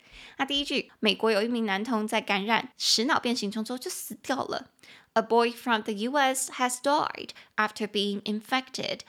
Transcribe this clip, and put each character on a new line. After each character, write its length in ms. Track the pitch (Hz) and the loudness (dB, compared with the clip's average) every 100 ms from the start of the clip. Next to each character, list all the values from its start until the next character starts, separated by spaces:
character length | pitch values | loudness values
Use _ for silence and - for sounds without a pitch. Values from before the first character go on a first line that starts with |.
| - - - - | -20 -20 -18 -6
那 60 | |
第 160 | 269 285 | -2 -2
一 60 | 285 | 0
句， 260 | 262 - - | -2 -4 0
美 160 | 214 190 | 0 2
国 160 | 220 | 2
有 100 | 202 | 4
一 60 | 233 | 2
名 180 | 240 214 | 0 0
男 160 | 190 | -2
童 240 | 233 220 214 | 0 -2 0
在 140 | 220 | -2
感 260 | - 202 208 | 0 -2 2
染 280 | 220 - - | 0 0 -4
食 280 | - - 262 | 0 2 4
脑 140 | 294 | 2
变 140 | 247 | 2
形 160 | 240 202 | 0 -2
虫 140 | 220 | -4
之 80 | 220 | -6
后 60 | 254 | -6
就 120 | 359 | -8
死 260 | - - - | -8 -10 -12
掉 220 | - 262 | -4 -4
了。 260 | - - 262 _ - - _ | -2 -6 -6 _ -20 -20 _
A 80 | 226 | 0
boy 300 | 220 233 233 | 4 4 4
from 300 | 233 247 220 | 0 0 0
the 100 | 220 | 0
U 240 | 202 233 285 | -4 0 4
S 340 | 262 262 - | 4 2 -4
has 240 | - 254 - | 0 0 0
died 480 | 277 302 - - - - - - | 2 2 0 -4 -12 -14 -8 -2
after 320 | 214 - 208 | 0 0 -2
being 340 | 208 202 202 | 0 0 -2
infected 760 | 214 214 - 262 254 - 202 - | -4 -6 0 -2 -2 -6 -4 -6